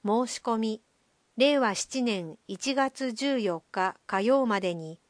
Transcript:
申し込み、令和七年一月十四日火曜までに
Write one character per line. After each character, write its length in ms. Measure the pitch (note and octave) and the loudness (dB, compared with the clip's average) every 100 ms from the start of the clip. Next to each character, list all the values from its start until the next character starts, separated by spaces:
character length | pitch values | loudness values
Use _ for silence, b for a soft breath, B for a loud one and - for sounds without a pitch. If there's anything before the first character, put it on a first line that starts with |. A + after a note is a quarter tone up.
| G3+ | 0
申 220 | A3+ B3 | 0 0
し 120 | - | -4
込 180 | - A3+ | -2 0
み、 220 | A3 A3 _ _ _ _ _ - | -2 -4 _ _ _ _ _ 2
令 220 | C4+ C#4+ | 4 4
和 160 | A#3 | 2
七 300 | G3 - C4 | 0 -4 -2
年 340 | A#3+ G3 E3 D#3 - | 0 -2 -6 -12 -12
一 280 | G3 C4 C#4 | -6 -2 0
月 380 | C4+ - C4 | 0 -2 -6
十 260 | A3 C#4 C4 | -2 0 2
四 240 | G3+ E3 _ | 0 -2 _
日 260 | G3 F#3 - - | -2 -2 -4 -4
火 160 | F#3+ | 0
曜 240 | G#3+ C4+ B3+ | 2 4 4
ま 140 | G3+ | 0
で 160 | F#3 E3+ | 0 -4
に 240 | D#3+ E3 | -8 -14